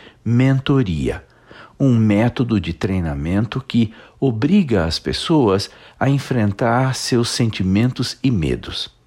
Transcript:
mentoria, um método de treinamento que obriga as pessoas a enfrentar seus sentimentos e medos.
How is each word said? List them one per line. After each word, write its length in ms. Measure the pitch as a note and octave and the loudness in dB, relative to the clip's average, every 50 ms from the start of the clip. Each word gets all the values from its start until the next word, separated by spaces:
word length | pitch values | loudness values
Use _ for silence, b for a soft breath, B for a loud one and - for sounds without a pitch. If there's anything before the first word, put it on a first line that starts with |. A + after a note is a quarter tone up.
| B B B B B | B B B B B
mentoria, 1040 | A2 A#2 A#2+ C3 C3+ C3+ C3+ C3 - C#3+ C3+ B2+ F#2 E2 D2+ C2+ A#1 - - - B B B B B B B B B B B | 0 2 2 4 4 2 2 2 0 2 2 2 0 -2 -2 -2 -4 -4 -6 -10 B B B B B B B B B B B
um 160 | C#3+ C3+ A#2+ | 2 4 4
método 680 | A2+ A2 G#2+ G#2 G2+ A#2 B2 - - C3 A#2+ A2+ G2+ | 4 4 4 4 4 2 0 0 -2 -2 0 0 -2
de 120 | E2 F2 E2+ | -2 -2 -6
treinamento 840 | - - G2+ F#2+ F#2 E2+ D#2+ D2 C#2+ C#2+ D#2+ F#2 G2+ A#2 A2 - C3 | -6 -4 -4 -2 -2 -2 -4 -4 -4 -4 -2 -2 -2 -2 -2 -4 -8
que 320 | - - - B2 A2+ G#2+ B B B B B B | -8 -4 0 0 0 0 B B B B B B
obriga 680 | C#3 C3+ A#2 G#2+ B2 D3 F#3+ G#3 F#3 C3+ A#2 F#2+ D#2+ | -2 -2 0 0 0 2 4 2 2 2 2 0 0
as 140 | D#2 D#2 - | 0 -2 -4
pessoas 680 | - C2+ B1+ - - - E3 D3+ B2+ G#2 F#2 G2 - - B B B B B B | -4 -6 -6 -4 -2 0 2 4 4 4 2 2 0 -4 B B B B B B
a 80 | - C3+ | 0 0
enfrentar 840 | C#3+ C#3 - - C3 B2 G#2 G#2 G2 - C3 A#2 A#2 B2 - C3 B2+ | 0 0 0 -2 -2 0 0 0 0 0 0 0 0 2 0 0 -2
seus 380 | - - - C3 A#2 A#2+ - | -4 -4 -2 0 0 0 0
sentimentos 840 | - - B2 A2+ - - F#2+ F#2 F#2+ G2+ A#2 B2+ B2+ - A#2+ - - - - | 0 -2 -2 -2 -2 -2 0 0 2 2 2 0 0 -2 -6 -6 -6 -4 -2
e 60 | C3+ | 0
medos. 720 | B2 F#2+ D#2 C2+ B1 A#1 - - - - - - - _ _ | 0 0 0 -2 -2 -4 -6 -10 -10 -10 -10 -12 -14 _ _